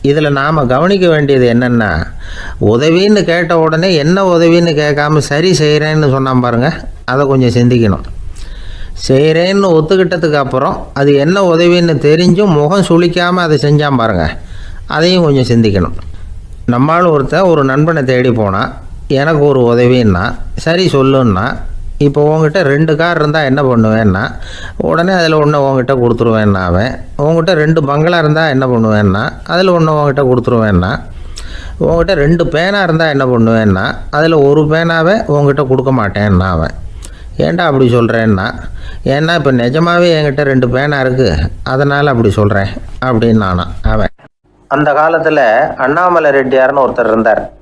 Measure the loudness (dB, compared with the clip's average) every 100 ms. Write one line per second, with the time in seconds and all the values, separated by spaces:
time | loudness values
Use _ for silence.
0 | 2 0 0 0 0 0 0 0 2 2
1 | 2 2 2 4 4 2 2 0 0 -2
2 | -4 -10 -12 -10 -10 -2 0 2 2 2
3 | 2 2 2 -2 0 0 0 0 0 0
4 | 2 2 2 2 4 4 2 0 0 0
5 | 0 0 0 0 2 2 2 2 0 0
6 | 0 0 0 0 0 0 -2 -4 -12 -12
7 | -4 -2 0 2 2 2 2 2 2 0
8 | -6 -10 -12 -12 -12 -12 -12 -12 -12 -10
9 | 0 2 2 2 0 0 2 2 2 0
10 | 0 0 0 0 0 -2 -2 -4 -8 -2
11 | 2 2 2 2 2 2 2 2 2 2
12 | 2 2 2 2 2 2 2 0 2 2
13 | 2 0 0 0 0 0 2 2 2 0
14 | 0 0 -2 -6 -12 -14 -12 -14 -6 -2
15 | 2 2 2 2 2 2 2 0 -2 -6
16 | -10 -14 -14 -14 -16 -8 -4 0 0 2
17 | 2 0 0 0 2 2 2 2 0 0
18 | 0 0 2 0 0 -2 -4 -8 -14 -14
19 | -4 -2 0 2 2 2 2 4 4 4
20 | 2 0 -2 -6 -8 -6 -2 0 0 2
21 | 2 2 2 0 -4 -6 -8 -8 -10 -2
22 | 0 2 0 2 0 0 0 0 0 0
23 | 0 0 0 0 0 0 2 2 2 2
24 | 2 0 -4 -8 -12 -12 -14 -6 -2 0
25 | 0 0 2 2 2 2 0 0 0 0
26 | 0 2 0 2 2 0 0 0 -2 -6
27 | -10 -4 0 0 0 0 2 0 0 0
28 | 0 2 0 0 0 0 0 0 2 2
29 | 2 0 -4 -8 -4 0 2 2 2 0
30 | 0 0 0 0 0 0 2 0 0 -6
31 | -8 -14 -14 -12 -12 -12 -12 -4 0 0
32 | 0 0 2 2 0 -2 -2 -2 0 0
33 | 0 0 0 2 2 2 2 0 -2 -6
34 | -6 -2 2 2 4 4 2 0 0 0
35 | 0 0 0 0 2 0 0 0 0 0
36 | -2 -2 0 2 0 -2 -4 -8 -12 -14
37 | -16 -16 -14 -4 -2 0 0 2 2 2
38 | 0 0 0 0 -2 -8 -12 -10 -12 -8
39 | -4 -2 0 0 0 0 0 0 0 2
40 | 2 2 0 0 0 2 0 0 -2 -2
41 | -2 0 0 0 -4 -6 -6 -2 0 0
42 | 0 2 2 2 0 0 -2 -6 -12 -6
43 | -2 0 2 2 0 -2 -4 -4 -2 0
44 | -2 -6 -20 _ _ _ _ -2 0 0
45 | 0 0 0 2 2 2 0 -2 -2 0
46 | 0 2 2 0 0 2 2 2 0 0
47 | 0 0 2 0 -4 -14